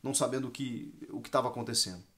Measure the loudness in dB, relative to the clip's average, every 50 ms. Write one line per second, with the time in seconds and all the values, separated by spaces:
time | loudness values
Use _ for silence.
0 | -2 0 2 4 4 4 4 2 0 -2 -4 -4 -4 -2 -2 -4 -6 -10 -12 -14
1 | -12 -8 -8 -8 -6 2 4 4 4 4 0 -2 -4 0 2 2 2 0 -2 -10
2 | -12 -18 _